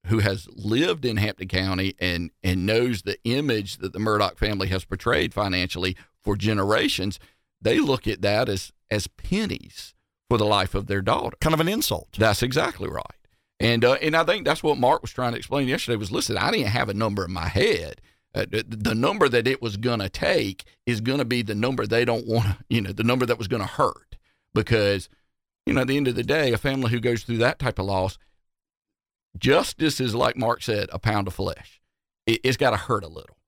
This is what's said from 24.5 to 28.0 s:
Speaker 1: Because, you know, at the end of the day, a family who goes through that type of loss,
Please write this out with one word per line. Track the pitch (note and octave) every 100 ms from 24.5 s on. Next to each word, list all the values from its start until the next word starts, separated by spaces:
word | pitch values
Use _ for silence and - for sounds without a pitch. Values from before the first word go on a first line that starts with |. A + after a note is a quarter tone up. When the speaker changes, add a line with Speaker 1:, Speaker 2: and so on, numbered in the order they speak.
Speaker 1:
Because, | G#2+ G#2+ A2+ G2+ G2 - _ _ _ _ _ -
you |
know, | C3+
at | B2+
the | C#3
end | C3+
of | A#2+
the |
day, | A#2+ D#3 C#3
a | A2
family | C#3+ C3+ B2
who | A#2+
goes | A#2+ A#2
through | - A#2
that | A#2+ -
type | C3 -
of | G2
loss, | F#2+